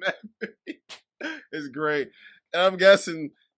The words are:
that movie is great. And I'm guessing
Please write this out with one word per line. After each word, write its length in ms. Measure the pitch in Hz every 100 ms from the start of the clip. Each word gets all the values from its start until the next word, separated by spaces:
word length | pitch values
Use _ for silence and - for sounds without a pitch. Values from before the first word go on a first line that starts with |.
| 190
that 120 | - 220 -
movie 400 | - - - - - - _ - 285 311 -
is 160 | 156 147
great. 400 | 127 151 151 123 _ - - _
And 80 | 165
I'm 160 | 190 185
guessing 540 | 190 196 - 165 151 _ _